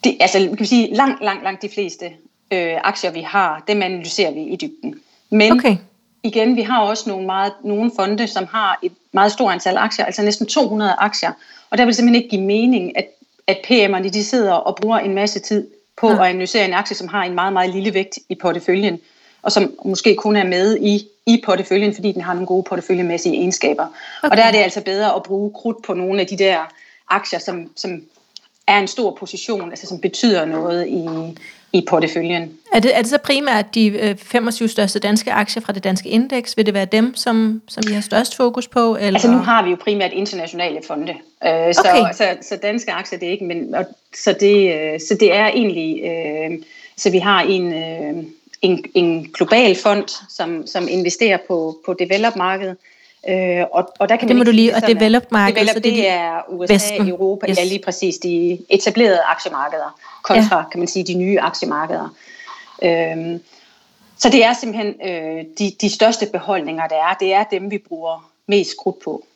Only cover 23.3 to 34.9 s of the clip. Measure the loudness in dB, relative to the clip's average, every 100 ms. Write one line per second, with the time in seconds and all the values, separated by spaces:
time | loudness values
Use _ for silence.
23.3 | 0 -2 0 0 0 -4 -8 -18 -4 2
24.3 | 4 6 4 2 -2 -4 -2 0 -2 -4
25.3 | -4 -4 -6 -8 -6 -6 -4 -2 -2 -2
26.3 | 0 2 2 -4 -14 -20 _ -2 -2 -2
27.3 | -8 -6 -10 -12 -12 -10 -10 -14 _ _
28.3 | -20 _ _ 2 2 2 -2 -4 -4 -12
29.3 | -10 -6 -6 -6 -12 -12 -4 -4 0 2
30.3 | 2 0 -2 -2 -2 -2 -4 -4 -6 -8
31.3 | -14 -20 -20 _ 0 2 2 2 -2 -2
32.3 | -4 -4 -14 0 2 4 2 2 0 0
33.3 | 0 2 0 0 2 2 2 -2 -4 -2
34.3 | -2 0 -2 -2 0 0